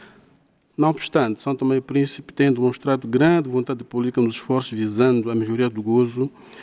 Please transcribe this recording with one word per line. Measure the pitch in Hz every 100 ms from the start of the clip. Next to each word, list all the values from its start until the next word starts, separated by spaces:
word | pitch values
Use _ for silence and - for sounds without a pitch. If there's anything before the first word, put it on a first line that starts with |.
| - - _ _ _ _ _ -
Não | 156
obstante, | 151 - 160 120 107
São | 139 131
Tomé | 131 131
e |
Príncipe | 131 135 139 - -
tem | - 139
demonstrado | 123 123 123 143 131 117
grande | 123 160 175 135
vontade | 127 123 127
política | 120 120 123 127
nos | 117 113
esforços | - 131 127
visando | 110 107 104 127 120 113
a | 117
melhoria | 110 117 123
do | 107
gozo | 107 117 120 120 135 - - -